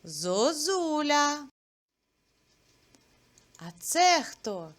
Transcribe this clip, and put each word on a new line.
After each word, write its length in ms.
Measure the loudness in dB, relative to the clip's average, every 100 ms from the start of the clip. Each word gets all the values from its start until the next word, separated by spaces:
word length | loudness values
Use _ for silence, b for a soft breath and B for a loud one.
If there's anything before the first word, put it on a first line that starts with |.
Зозуля. 1400 | -12 -8 -2 2 2 2 -2 0 0 0 2 2 2 -2 -10 _ _ _ _ _ _ _ _ _ _ _ _ _ _ -20 _ _ _ _ _ -18
А 80 | -18 -12
це 440 | -4 4 4 4
хто? 500 | 0 -10 -10 -10 -12